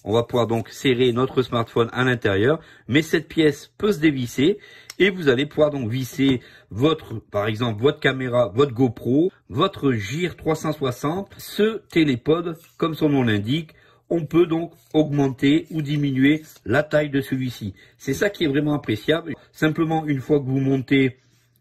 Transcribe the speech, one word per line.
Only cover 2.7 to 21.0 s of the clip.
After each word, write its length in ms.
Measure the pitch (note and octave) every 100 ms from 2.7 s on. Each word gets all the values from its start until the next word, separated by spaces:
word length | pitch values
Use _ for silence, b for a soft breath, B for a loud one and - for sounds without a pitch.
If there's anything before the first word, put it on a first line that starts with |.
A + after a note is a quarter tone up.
| B -
mais 140 | C#3
cette 260 | D#3 E3+ D3+
pièce 440 | D#3+ D#3 - - -
peut 160 | G#3+
se 80 | E3+
dévisser, 580 | D#3+ C3+ A#2+ - D3+ G#3 B B B -
et 120 | F#3+
vous 180 | F#3 D3
allez 160 | B2
pouvoir 260 | D3 - D3+
donc 200 | C#3+ A2+
visser 500 | B2+ B2+ - C3+ B2 B B B
votre, 500 | F#2+ D3 D#3 - A2 -
par 160 | G2+ G#2+
exemple, 340 | G#2+ B2 G#2
votre 180 | C3+ D3+
caméra, 500 | C#3+ C3 B2+ B2 A2+
votre 180 | G#2+ C#3+
GoPro, 580 | A2+ C3 - A#2 C#3 F3+ B -
votre 420 | G#2+ F#3+ - C#3
Gear 440 | A2+ G2 D3 F3 -
trois 200 | D#3 D#3
cent 160 | D#3+
soixante, 580 | D3 C3+ A#2+ C#3+ F3+ G3 -
ce 460 | - - G#3+ A3 -
télépod, 640 | E3+ D3+ A#2+ - E3 F3 D#3+ _ -
comme 160 | E3
son 160 | D#3 D3+
nom 120 | C#3
l'indique. 500 | A#2+ G#2 G#2 D#3 D#3+ - b b b
On 160 | E3+
peut 220 | D3+ D#3+ F3
donc 260 | E3 E3 - _
augmenter 720 | D#3 D3 C#3+ C#3 B2+ C#3+ D#3 -
ou 120 | D#3+
diminuer 600 | C#3+ D3 C#3+ C3 C3+ D#3 - -
la 180 | - C3
taille 280 | D3+ D3+ D3+
de 100 | C#3
celui-ci. 540 | C3+ C3 C3 - G#2 - b b
C'est 160 | -
ça 160 | C3+ G3+
qui 140 | -
est 40 | D3+
vraiment 240 | C#3 D3
appréciable. 640 | D3 - G#2 - D#3+ E3 B2+ b
Simplement, 540 | - D#3 D#3 D#3+ D#3+ D3+
une 160 | C#3
fois 180 | B2 D3+
que 60 | C3
vous 140 | C3+
montez 580 | C3+ C3+ B2 C#3